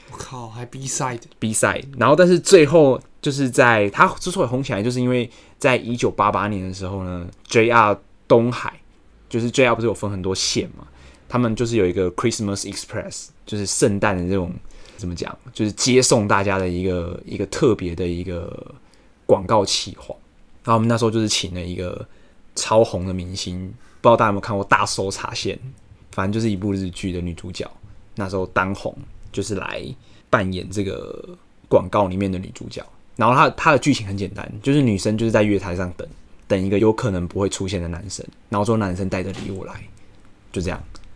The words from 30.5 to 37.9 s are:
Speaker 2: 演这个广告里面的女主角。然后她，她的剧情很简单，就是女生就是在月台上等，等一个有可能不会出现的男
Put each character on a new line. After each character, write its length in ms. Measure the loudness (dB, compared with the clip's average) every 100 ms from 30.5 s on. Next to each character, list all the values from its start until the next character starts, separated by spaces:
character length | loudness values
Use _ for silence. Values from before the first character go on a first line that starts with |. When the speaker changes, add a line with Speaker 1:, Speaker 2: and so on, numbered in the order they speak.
Speaker 2:
演 140 | -4 -6
这 100 | -6
个 560 | -4 -6 -10 -14 -16 -20 -20 -18 2
广 220 | 2 4
告 180 | 0 2
里 80 | 0
面 160 | -2
的 80 | -4
女 100 | -8 -12
主 140 | -14
角。 120 | -14 -16 -20 -14 0
然 100 | 2
后 80 | 4
她， 140 | 4
她 220 | 2 2
的 40 | 4
剧 160 | 4
情 140 | 0 -2
很 100 | -6
简 120 | -6
单， 200 | -8 -12 -6
就 80 | 0
是 100 | 2
女 160 | 4 2
生 200 | 0 0
就 80 | 2
是 60 |
在 120 | 4
月 160 | 4 2
台 160 | -2 -4
上 160 | -6 -8
等， 100 | -14 -16 -20 -14 -2
等 180 | 0 2
一 40 |
个 100 | 4
有 120 | 4
可 200 | 4 0
能 160 | -2 -4
不 100 | -2
会 120 | -2
出 180 | -2 -4
现 140 | -4
的 60 |
男 140 | -6